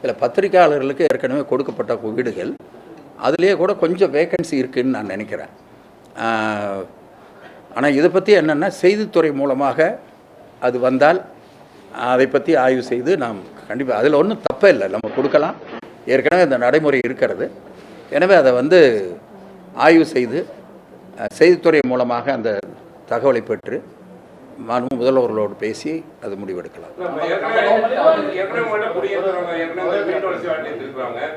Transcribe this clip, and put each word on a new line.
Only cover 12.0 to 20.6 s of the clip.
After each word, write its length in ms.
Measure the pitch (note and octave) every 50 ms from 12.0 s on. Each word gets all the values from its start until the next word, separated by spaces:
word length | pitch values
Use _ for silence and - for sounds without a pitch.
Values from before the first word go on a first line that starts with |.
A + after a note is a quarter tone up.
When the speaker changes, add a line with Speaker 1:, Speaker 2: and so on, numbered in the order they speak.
| B2 B2 B2+ B2+ C3
Speaker 1:
பத்தி 280 | C3 - C#3 - - E3
ஆய்வு 280 | C#3 B2+ C3 C3 C3 A#2+
செய்து 340 | - B2 A#2+ B2 D3 F#3+
நாம் 200 | D#3+ B2+ A#2 G#2+ G2 F2+ - - - -
கண்டிப்பா, 280 | - G#2+ B2 C#3 B2+ A#2
அதுல 220 | G#2 A#2+ D3 D3+
ஒண்ணும் 220 | C#3+ D#3+ G#3 A3 G#3+ - - -
தப்பே 140 | - -
இல்ல, 200 | G3 D#3+ A2+ G2
நம்ம 220 | F#2+ G2 A2 - - -
கொடுக்கலாம். 400 | C#3 C3 C#3+ - D3 D3 F3 - - - - - - - - - - -
ஏற்கனவே 380 | - B2 C3+ B2+ D3+ E3 F#3 F3+
இந்த 140 | D3 C3+
நடைமுறை 420 | A#2+ A#2+ A#2+ C3+ D#3 D3+ D3 C#3 B2+ A#2+
இருக்கிறது. 480 | A#2+ B2+ - C3 A2 G2 F2+ - - - - - - - - - - - - - -
எனவே 260 | C#3 D3 E3+ F#3 G3
அதை 160 | E3+ C#3 C3
வந்து 280 | B2 B2 B2+ D3+ F3+ F3+ D#3 C3 A2+ G#2 F#2+ F2+ F2 E2+ - - - - - - - - - - -
ஆய்வு 320 | - B2+ D#3 E3+ E3 D#3
செய்து, 420 | - - C3 B2 A2+ A#2 E3 - - - -